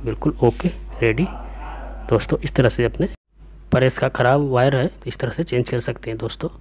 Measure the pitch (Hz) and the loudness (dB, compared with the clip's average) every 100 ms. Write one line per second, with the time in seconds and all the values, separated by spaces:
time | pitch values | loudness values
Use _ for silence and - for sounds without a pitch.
0 | 117 - 151 - 123 - 175 - - - | -4 0 -2 4 2 4 -4 -4 -14 0
1 | 117 113 190 - - - - - - - | 0 2 -2 -4 -12 -12 -12 -12 -12 -12
2 | - 113 - 156 151 - 120 - 117 - | 0 0 2 -2 0 2 2 2 -2 0
3 | 175 - _ _ - - - 131 127 - | -4 -4 _ _ -20 -20 0 4 4 2
4 | 131 - 123 143 143 123 131 135 151 - | -2 2 4 4 4 4 4 4 0 -4
5 | 127 - 120 - 165 123 123 123 123 117 | -12 -6 -6 -4 -2 -2 0 -2 -4 -6
6 | - 113 113 - 170 - | -8 -6 -6 -6 -8 -8